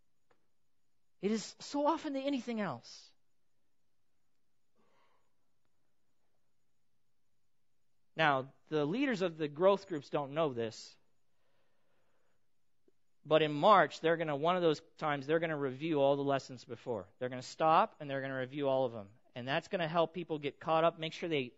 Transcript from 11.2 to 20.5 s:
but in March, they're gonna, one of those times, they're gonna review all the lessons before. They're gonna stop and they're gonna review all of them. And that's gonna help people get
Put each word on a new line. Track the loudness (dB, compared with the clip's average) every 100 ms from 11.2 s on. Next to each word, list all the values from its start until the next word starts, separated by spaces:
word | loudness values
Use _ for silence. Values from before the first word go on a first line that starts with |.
| _ _ _ _ _ _ _ _ _ _ _ _ _ _ _ _ _ _ _ _ 2
but | 2
in | 4
March, | 2 6 6 4 0
they're | -2 0
gonna, | -2 -2
one | 0 2
of |
those | 2 2 -4 -8
times, | -4 -4 0
they're | 0
gonna | 0 -2
review | -4 -4 -2 2
all | 4 4
the |
lessons | 2 0 -2 -14
before. | -14 -12 -6 -8 -8 _
They're | -8
gonna | -6
stop | -10 0 4 6 4 -2
and | -8
they're | -6
gonna | -4 -4
review | -6 -2 0
all | 2 0
of |
them. | -4 -14 -20 _ -10
And | -4
that's | -4 -2
gonna | -4 0
help | 0 0
people | -2 -6 -4
get | -4